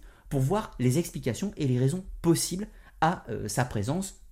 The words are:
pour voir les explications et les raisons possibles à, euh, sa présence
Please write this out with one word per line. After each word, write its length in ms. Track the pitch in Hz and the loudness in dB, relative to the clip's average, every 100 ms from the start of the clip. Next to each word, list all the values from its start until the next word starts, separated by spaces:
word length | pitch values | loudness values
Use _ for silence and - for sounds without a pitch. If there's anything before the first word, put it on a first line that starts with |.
| - - - | -18 -18 -4
pour 120 | 139 | 0
voir 340 | 135 208 214 - | 2 0 -2 0
les 220 | 123 139 | 2 2
explications 540 | 170 143 131 - 202 - | 0 -4 -4 -2 -4 -2
et 100 | 139 | 0
les 120 | 123 | 2
raisons 260 | 135 180 - - | 2 0 -6 0
possibles 460 | 170 165 - 180 214 - - - | 4 4 2 -4 -8 -14 -12 0
à, 240 | 160 185 - | 2 2 -4
euh, 180 | 104 104 | -6 -2
sa 180 | - 123 | 0 0
présence 560 | 110 104 175 196 - - | 0 -2 -2 -4 -10 -20